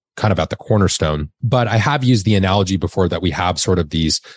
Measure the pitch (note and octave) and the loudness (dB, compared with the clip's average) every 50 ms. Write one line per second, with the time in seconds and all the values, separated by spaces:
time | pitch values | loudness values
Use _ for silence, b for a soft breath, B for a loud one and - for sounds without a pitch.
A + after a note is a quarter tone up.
0 | _ _ - - - G#2+ G2+ D#2+ D#2+ - - - - - A2 G#2 F#2+ E2+ - - | _ _ -10 -4 -2 0 0 0 -2 -4 -6 -8 -4 0 2 2 2 2 0 0
1 | F2 D#2 D2+ D2+ D#2+ - _ _ - A2 C3 B2 A#2 G#2 A#2 A2 G2 D#3 C#3+ D3 | -2 -2 -2 -4 -6 -8 _ _ -4 0 0 0 0 2 0 0 0 0 0 0
2 | C3 B2 B2+ G#2+ F#2 A2 G#2 F#2+ F#2+ F#2 G2 G#2 F#2+ F2+ F#2+ E2+ F2 E2+ - F#2+ | 2 2 2 2 2 2 2 2 2 2 2 2 0 0 -2 -2 -2 -2 -2 0
3 | F#2 E2 F2 E2 F#2 F2 D2 - F2+ F2+ F2+ - - - F#2 F2 E2 D2 - D#2+ | 0 0 0 -2 -4 -4 -2 -2 -2 -2 -2 -2 0 0 0 0 0 -2 -2 -2
4 | D#2+ D#2 - - B B B | -2 -2 -2 -4 B B B